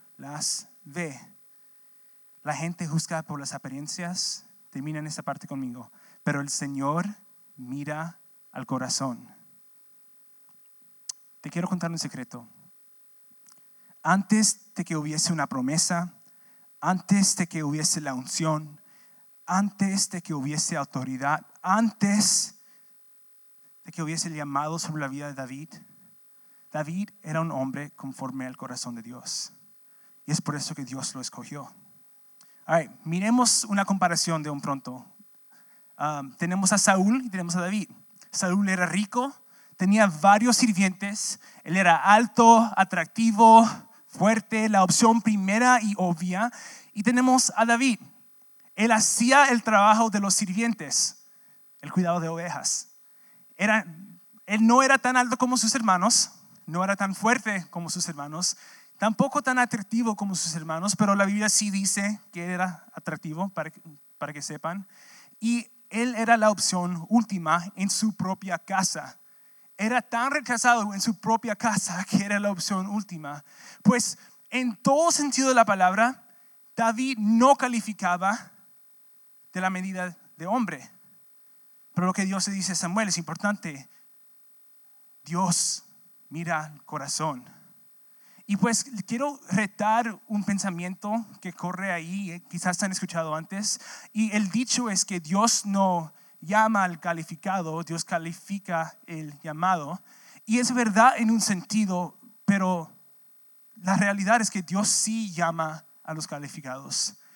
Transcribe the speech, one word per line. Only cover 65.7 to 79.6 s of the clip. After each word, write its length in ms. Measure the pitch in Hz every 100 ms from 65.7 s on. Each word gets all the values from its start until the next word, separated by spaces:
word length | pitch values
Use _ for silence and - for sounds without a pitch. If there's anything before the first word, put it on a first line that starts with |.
| _ _
él 240 | 214 247 226
era 220 | 226 233
la 140 | 214
opción 560 | 214 - 180 175 175 160
última 640 | 233 214 196 160 170 175 -
en 140 | 196
su 260 | - 220 -
propia 440 | 180 190 190 170
casa. 600 | - 190 190 160 135 - _ _ _ _ _ -
Era 240 | 214 247
tan 260 | - 233 262
rechazado 640 | 294 233 233 - 240 202
en 80 | 196
su 180 | 233 202
propia 360 | - 226 226 202
casa 480 | 233 202 - 175
que 200 | 196 202
era 160 | 202 208
la 120 | 202
opción 340 | 185 - 196 190
última. 580 | 208 202 170 147 147 - - - -
Pues 380 | - 247 - - - _ _
en 240 | 247 247 208
todo 360 | - 285 339
sentido 380 | 302 294 254 262
de 60 | 254
la 100 | 220
palabra, 640 | 190 185 202 233 262 - _ _ _ _ -
David 420 | 226 226 262 247
no 380 | 208 226 254 269
calificaba 960 | 254 233 214 196 185 180 190 233 - _ _ _ _ _ _ _ _ _ _
de 80 | 185